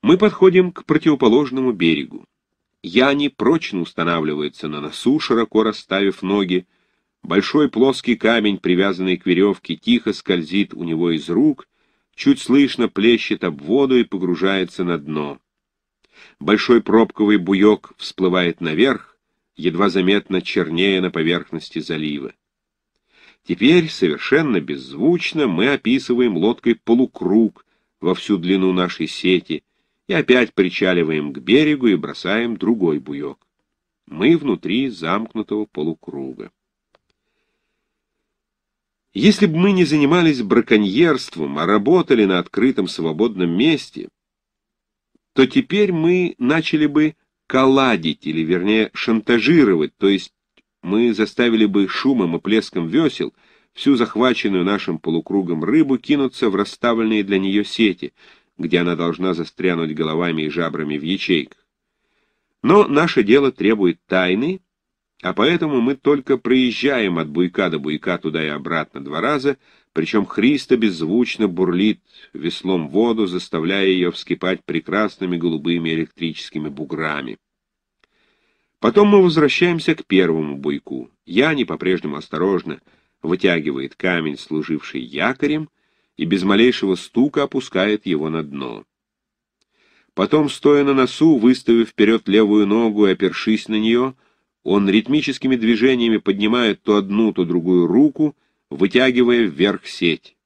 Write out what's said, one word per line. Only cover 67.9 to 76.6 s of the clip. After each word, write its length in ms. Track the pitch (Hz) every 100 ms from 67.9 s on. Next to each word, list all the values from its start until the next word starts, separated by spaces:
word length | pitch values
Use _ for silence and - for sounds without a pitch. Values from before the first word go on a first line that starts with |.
| 76 - 87
туда 260 | 80 78
и 40 | 78
обратно 540 | 73 71 80 78 69
два 180 | 69 73
раза, 380 | 117 147 135 135 _ _ _
причём 340 | - 82 107 98
Христо 500 | - 110 143 - 127
беззвучно 720 | 110 85 80 107 120 - 107
бурлит 520 | 87 90 87 107 107 _ - -
веслом 560 | - 78 - 92 92 76
воду, 380 | 80 117 113 101
заставляя 600 | 90 - 80 82 95 95
её 260 | 92 87
вскипать 520 | 85 - 85 92 110
прекрасными 720 | - 80 78 95 107 - 92 87
голубыми 540 | 85 80 78 85 80
электрическими 800 | 80 80 _ 85 76 - 78